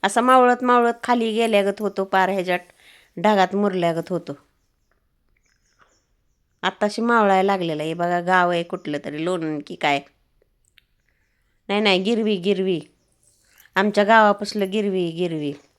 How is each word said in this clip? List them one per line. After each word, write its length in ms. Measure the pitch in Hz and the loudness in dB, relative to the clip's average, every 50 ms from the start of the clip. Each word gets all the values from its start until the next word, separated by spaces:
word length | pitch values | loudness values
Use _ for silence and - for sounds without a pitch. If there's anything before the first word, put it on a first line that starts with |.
| - | -2
असा 180 | 196 - 233 | 0 0 2
मावळत 420 | 233 247 262 262 247 247 247 240 254 | 4 4 6 6 6 4 2 2 2
मावळत 300 | 247 247 247 240 233 233 233 - | 2 2 2 2 0 -2 -4 -2
खाली 280 | - 247 240 226 226 | -2 0 0 0 -2
गेल्यागत 480 | 214 220 233 226 220 202 196 202 196 - | 0 0 0 2 2 2 0 0 -4 -4
होतो, 240 | 208 202 196 - 190 | -6 -6 -4 -4 -6
पार 260 | 196 - 190 190 185 | -2 0 0 0 2
ह्याच्यात 300 | 196 196 180 185 180 180 - _ _ _ _ - - _ _ _ _ | 0 -4 -2 -2 -4 -4 -4 _ _ _ _ -20 -20 _ _ _ _
ढगात 380 | - 175 208 185 190 185 180 190 | -2 0 2 4 4 2 2 2
मुरल्यागत 540 | 196 208 202 185 185 170 170 165 165 165 - | -2 -2 0 0 0 0 0 -2 -2 -4 -4
होतो. 280 | 185 170 175 - 143 - _ _ _ _ _ _ _ _ _ _ _ _ _ _ _ _ _ _ _ _ _ _ _ _ _ _ _ _ _ _ _ _ _ _ _ _ _ _ _ _ _ _ _ _ | -6 -6 -6 -8 -14 -14 _ _ _ _ _ _ _ _ _ _ _ _ _ _ _ _ _ _ _ _ _ _ _ _ _ _ _ _ _ _ _ _ _ _ _ _ _ _ _ _ _ _ _ _
आत्ताशी 400 | - 180 190 _ - 208 208 - | -6 -6 -2 _ -4 -2 -2 -2
मावळायला 500 | 220 233 240 233 214 202 196 190 190 196 | 0 2 2 4 4 4 4 4 2 2
लागलेला 320 | 196 190 180 165 156 151 151 | 0 0 -2 -4 -4 -4 -4
आहे. 100 | 160 165 | -6 -4
बघा, 280 | 170 175 175 175 175 | -4 -2 -2 -2 -2
गाव 300 | 170 180 185 185 180 175 | 0 2 2 2 4 2
आहे 120 | 175 170 170 | 0 -2 -4
कुठलं 340 | 170 - 180 - 156 147 143 - | -6 -10 -10 -8 -8 -8 -8 -8
तरी, 200 | - 147 151 160 | -10 -10 -6 -4
लोणंद 360 | 175 185 175 165 156 151 147 147 | -4 -4 -4 -4 -6 -6 -8 -10
की 80 | - 180 | -12 -12
काय. 260 | - - 151 143 139 139 _ _ _ _ _ _ _ _ _ _ _ _ _ _ _ _ _ _ _ _ _ _ _ _ _ _ _ _ _ _ _ _ - | -4 -2 -2 -2 -2 -4 _ _ _ _ _ _ _ _ _ _ _ _ _ _ _ _ _ _ _ _ _ _ _ _ _ _ _ _ _ _ _ _ -6
नाही, 120 | 196 208 | -4 0
नाही, 220 | 214 208 190 180 190 | 2 2 2 2 0
गिरवी, 320 | 202 240 220 220 208 214 | 0 -2 0 0 -2 -2
गिरवी. 440 | 185 170 196 202 180 190 190 185 156 - _ _ _ _ _ _ _ _ _ _ _ _ _ _ _ _ _ _ | -2 -2 -2 -2 0 0 -2 -2 -4 -6 _ _ _ _ _ _ _ _ _ _ _ _ _ _ _ _ _ _
आमच्या 280 | 185 196 208 202 202 202 | 0 0 2 2 0 2
गावापासलं 680 | 196 226 226 214 208 202 208 208 202 - 214 196 190 | 4 6 6 6 6 2 0 -4 -8 -4 -4 -4 -4
गिरवी, 400 | 190 185 196 202 190 190 180 170 | -4 -4 -4 -2 -2 -2 -4 -4
गिरवी. 420 | 160 165 180 175 165 156 147 143 139 - _ _ _ | -4 -4 -6 -4 -4 -4 -6 -6 -8 -10 _ _ _